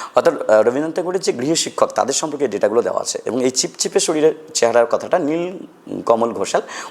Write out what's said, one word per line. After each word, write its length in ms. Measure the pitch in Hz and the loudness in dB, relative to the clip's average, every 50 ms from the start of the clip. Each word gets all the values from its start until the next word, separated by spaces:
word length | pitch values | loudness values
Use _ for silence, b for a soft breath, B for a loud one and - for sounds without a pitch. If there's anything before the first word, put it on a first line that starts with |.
| B B - | B B 0
অর্থাৎ, 340 | 123 113 - - - - - | 2 4 4 2 0 2 4
আহ, 120 | 107 107 | 6 6
রবীন্দ্রনাথ 340 | 107 120 123 143 156 160 160 | 6 4 2 0 -2 -4 -4
ঠাকুরের 260 | 185 160 175 180 190 | -4 -4 -4 -4 -2
যে 120 | - 202 - | -2 -2 -2
গৃহশিক্ষক 580 | 120 127 151 165 156 - 139 - - - - | -2 -2 -2 0 -2 -2 -4 -2 0 0 2
তাদের 220 | - - - 127 139 | 2 0 -2 -2 -2
সম্পর্কে 320 | - 160 156 143 135 143 | -2 -4 -4 -4 -2 -2
এই 60 | 117 | -2
ডেটাগুলো 300 | 101 95 107 101 107 120 | 0 0 0 2 2 2
দেওয়া 200 | 104 92 95 - | 0 0 -2 -4
আছে, 180 | - - - - - | -4 -4 -6 -6 -6
এবং 180 | 107 110 131 123 | -4 -2 0 0
এই 80 | 131 | 0
চিপচিপে 480 | 127 - - 170 - - - 190 - 196 | 0 -2 -4 -4 -4 -6 -4 -2 0 0
শরীরের 340 | - - 160 156 151 156 147 - - - - | 0 0 2 4 4 2 2 0 -6 -10 -2
চেহারার 320 | - 117 113 113 120 117 | 0 2 4 4 4 4
কথাটা 340 | - 107 101 107 107 165 185 | 4 2 -2 0 0 0 0
নীলকমল 1120 | 151 143 160 170 175 180 196 - - - - - - 95 98 98 - - 117 113 117 117 | 0 0 -2 -2 -4 -4 -8 -10 -14 -18 -20 -20 -14 -10 -10 -2 0 2 2 2 2 0
ঘোষাল 300 | 101 95 101 - - 202 - B B B B B | 0 -2 -2 -2 -2 -2 -4 B B B B B